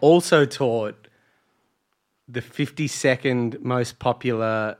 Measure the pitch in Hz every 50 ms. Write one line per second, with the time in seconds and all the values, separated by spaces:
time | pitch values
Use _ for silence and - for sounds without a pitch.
0 | 139 151 170 175 - - 170 151 143 139 - - 139 117 117 113 107 107 101 _
1 | _ _ _ _ _ _ _ _ _ _ _ _ _ _ _ _ _ _ _ _
2 | _ _ _ _ _ - 123 123 - - - - 143 - - - 147 117 - -
3 | - 135 127 - - 135 123 123 120 113 135 - - 127 127 123 120 - - _
4 | - 123 120 - - 127 113 110 113 110 110 110 107 110 -